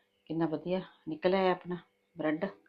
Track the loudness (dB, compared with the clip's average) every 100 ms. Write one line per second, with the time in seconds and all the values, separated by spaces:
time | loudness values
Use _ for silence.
0 | _ _ -6 -2 0 -2 -2 -4 -4 -12
1 | -10 0 2 4 4 2 -2 -8 -10 _
2 | _ -4 -2 0 -2 -6